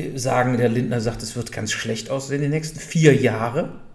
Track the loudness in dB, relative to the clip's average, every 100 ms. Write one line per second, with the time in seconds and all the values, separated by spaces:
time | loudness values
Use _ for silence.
0 | -8 -4 0 2 2 4 2 2 0 0
1 | -2 -4 -6 -6 -8 -6 -6 -4 -4 -6
2 | -4 -6 -4 -2 0 -2 -4 -10 -4 4
3 | 6 8 4 2 -2 -2 -4 -8 -16